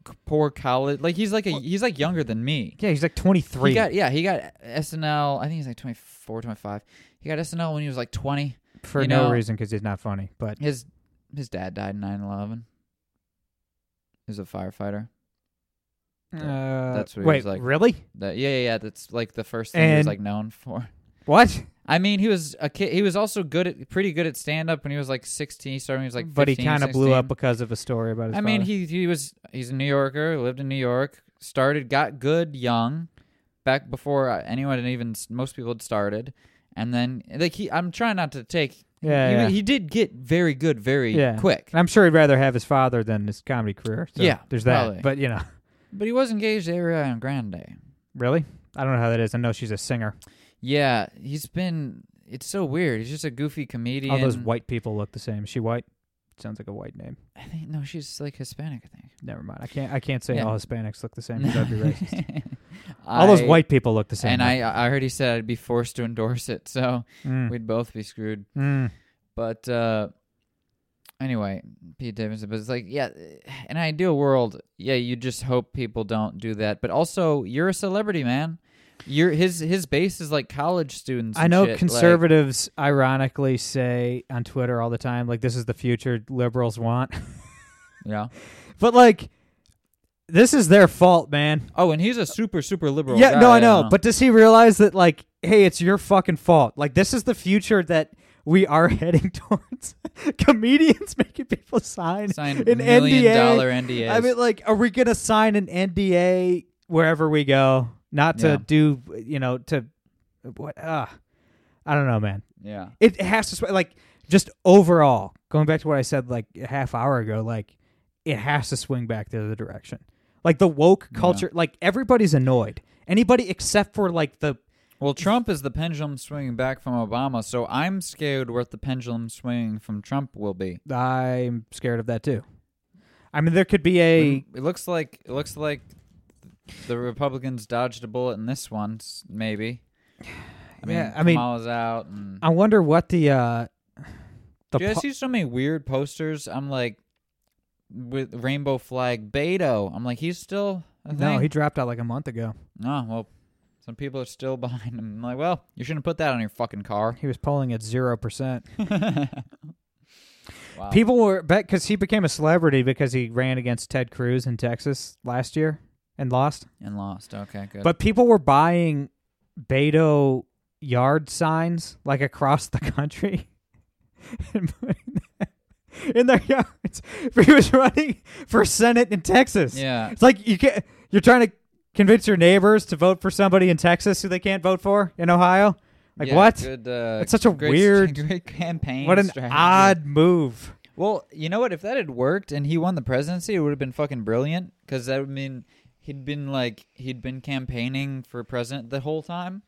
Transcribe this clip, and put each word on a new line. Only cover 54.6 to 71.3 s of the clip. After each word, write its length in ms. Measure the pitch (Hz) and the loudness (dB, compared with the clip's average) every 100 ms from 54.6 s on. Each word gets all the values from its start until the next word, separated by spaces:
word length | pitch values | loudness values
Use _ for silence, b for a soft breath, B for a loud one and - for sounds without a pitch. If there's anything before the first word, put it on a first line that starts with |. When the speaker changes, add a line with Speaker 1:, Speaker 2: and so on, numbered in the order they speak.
| - | -6
Speaker 2:
people 300 | 120 113 107 | -8 -6 -6
look 160 | 101 | -8
the 60 | - | -10
same. 260 | - 107 104 | -10 -10 -8
Is 60 | |
she 100 | - | -6
white? 240 | 113 120 - _ _ _ _ _ | -4 -4 -8 _ _ _ _ _
Sounds 200 | 113 107 | -16 -14
like 80 | 104 | -14
a 40 | |
white 240 | 101 - - | -16 -16 -16
name. 200 | - 131 _ - | -18 -20 _ -20
Speaker 1:
I 60 | - | -16
think, 240 | 165 156 | -14 -12
no, 140 | 151 143 | -10 -10
she's, 360 | 170 143 - | -12 -14 -12
like, 160 | 147 - | -12 -12
Hispanic, 460 | 131 - 156 127 - | -14 -14 -12 -14 -16
I 40 | |
think. 240 | - - _ | -20 -20 _
Speaker 2:
Never 200 | - - | -16 -16
mind. 180 | - - | -16 -16
I 40 | 123 | -12
can't, 240 | - 135 | -10 -6
I 80 | 135 | -6
can't 220 | - 131 - | -6 -6 -4
say 100 | 123 | -4
Speaker 1:
Yeah. 80 | 110 | -2
Speaker 2:
all 100 | 107 | -4
Hispanics 460 | - 117 110 - | -6 -8 -8 -12
look 120 | 117 - | -16 -14
the 80 | |
same 200 | - 117 | -12 -4
'cause 120 | 139 139 | -2 0
that'd 160 | 123 | -2
be 60 | 117 | -2
Speaker 1:
<laughs> 140 | 147 | -2
Speaker 2:
racist. 520 | - 180 180 - 151 - 135 B 180 B 151 - | -2 -6 -8 -8 -10 -12 -16 B -20 B -18 -4
All 200 | 113 190 | 4 8
those 160 | 196 | 8
Speaker 1:
I, 40 | 123 | 8
Speaker 2:
white 220 | 165 - | 4 4
people 260 | 139 120 110 | 2 2 0
look 140 | 107 | -2
the 80 | 110 | -4
same. 160 | - | -2
Speaker 1:
and 100 | 123 | 0
I, 440 | 123 127 113 - 120 | 2 0 -2 -2 -2
I 40 | |
heard 120 | 139 | -2
he 60 | 131 | -4
said 300 | - 131 117 | -2 -2 -2
I'd 80 | 110 | -4
be 100 | 117 | -8
forced 400 | - 120 117 - | -4 -2 -2 -6
to 80 | 117 | -6
endorse 440 | 117 110 120 - | -4 -4 -4 -6
it, 180 | 117 - | -12 -8
so 360 | 131 127 123 117 b 139 | -4 -2 -4 -8 b -6
Speaker 2:
Mm. 240 | 131 123 | -4 -4
Speaker 1:
we'd 160 | 120 113 | -6 -4
both 260 | 110 117 | -4 -4
be 100 | 113 | -10
screwed. 420 | 104 - 107 107 101 - | -14 -10 -8 -8 -10 -6
Speaker 2:
Mm. 340 | 139 139 127 b b b _ - | -2 -2 -4 b b b _ -8
Speaker 1:
But, 340 | 113 113 - | -6 -6 -6
uh, 400 | 120 113 110 104 - _ _ _ _ _ _ _ _ _ - | -4 -2 -2 -4 -10 _ _ _ _ _ _ _ _ _ -10
anyway, 420 | 131 | -6